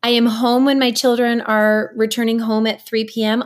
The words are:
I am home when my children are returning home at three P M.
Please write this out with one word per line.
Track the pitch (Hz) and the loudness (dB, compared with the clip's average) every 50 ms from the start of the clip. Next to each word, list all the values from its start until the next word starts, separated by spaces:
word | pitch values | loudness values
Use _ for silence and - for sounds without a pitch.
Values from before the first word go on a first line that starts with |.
I | - 240 | 0 0
am | 240 233 233 | 2 2 2
home | 233 214 226 247 240 240 254 262 | 2 0 0 0 0 2 2 2
when | 277 277 277 | 2 2 2
my | 262 247 | 0 0
children | 233 - - 254 240 233 247 240 233 233 | -2 0 0 0 2 2 0 0 0 -2
are | - - 214 214 214 214 214 214 214 - - | -2 0 0 2 2 2 2 0 -2 -4 -4
returning | 220 220 220 220 240 233 226 226 233 | -4 -2 -2 -2 -2 -2 0 0 -2
home | 226 220 220 220 220 220 | -2 -2 0 0 0 -2
at | 208 - - | -4 -6 -10
three | - - 220 220 | -6 -4 -4 -4
P | 220 - 233 220 | -4 -4 -4 -2
M. | 214 220 240 254 | 0 -2 -2 -2